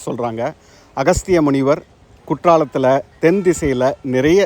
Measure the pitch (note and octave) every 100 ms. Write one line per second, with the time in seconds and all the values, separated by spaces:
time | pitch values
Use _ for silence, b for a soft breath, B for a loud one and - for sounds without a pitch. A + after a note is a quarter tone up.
0 | - B2 A#2+ A2 C3+ - b b b -
1 | C#3 F3 - F3 C#3+ C#3 C3+ D#3 - _
2 | _ - - - F3 E3 C#3+ C#3+ C3 C3+
3 | - _ D#3+ G3 F3+ D#3 D3 B2 B2+ D3
4 | C3+ B2+ D3 F#3+